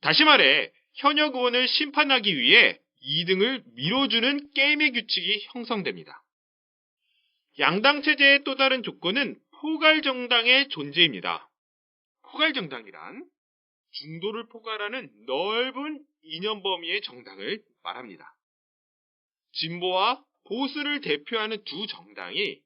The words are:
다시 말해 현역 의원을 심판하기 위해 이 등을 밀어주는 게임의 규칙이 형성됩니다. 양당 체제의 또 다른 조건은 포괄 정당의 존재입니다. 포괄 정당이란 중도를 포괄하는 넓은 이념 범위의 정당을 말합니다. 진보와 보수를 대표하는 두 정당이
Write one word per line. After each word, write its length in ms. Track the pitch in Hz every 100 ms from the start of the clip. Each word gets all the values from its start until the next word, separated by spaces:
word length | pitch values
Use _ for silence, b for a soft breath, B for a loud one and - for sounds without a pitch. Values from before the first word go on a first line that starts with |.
다시 220 | 143 160
말해 460 | 254 196 147 147 - _ _
현역 440 | - 277 294 302 262
의원을 320 | 247 240 254
심판하기 680 | - 302 285 302 262 208 156
위해 420 | 120 208 165 85 _ _
이 240 | 131 151
등을 380 | 175 185 214 262 - 117
밀어주는 760 | 147 247 269 226 233 285 294
게임의 380 | - 277 302 302
규칙이 560 | 240 - - 175 208 -
형성됩니다. 720 | 247 226 226 156 90 78 - _ _ _ _ _ _ _ _ _ _ _ _ _ -
양당 420 | 143 175 247 294
체제의 420 | 294 285 277 277
또 120 | 285 262
다른 260 | 269 262
조건은 580 | 220 - 262 254 247 117 _
포괄 500 | - 302 311 311 311
정당의 680 | 294 254 247 240 233 254 277
존재입니다. 800 | - 143 143 170 104 87 82 - _ _ _ _ _ _ _
포괄 280 | - 285 311
정당이란 760 | 269 175 131 107 80 82 208 359 _ _ _ _ _ _
중도를 560 | - 143 165 196 220 226
포괄하는 640 | 233 220 220 208 254 165 107
넓은 800 | 113 131 185 220 254 240 294 294 _ _
이념 420 | 156 160 196 214
범위의 380 | 190 180 165 190
정당을 640 | 202 123 117 95 104 208 _ _
말합니다. 520 | - 95 123 82 - _ _ _ _ _ _ _ _ _ _ _ _
진보와 720 | - 160 175 180 185 208 262 _ _
보수를 560 | _ 226 269 294 294 294
대표하는 640 | - - 147 226 214 214
두 220 | 208 147 214
정당이 760 | - 98 104 90 127 196 90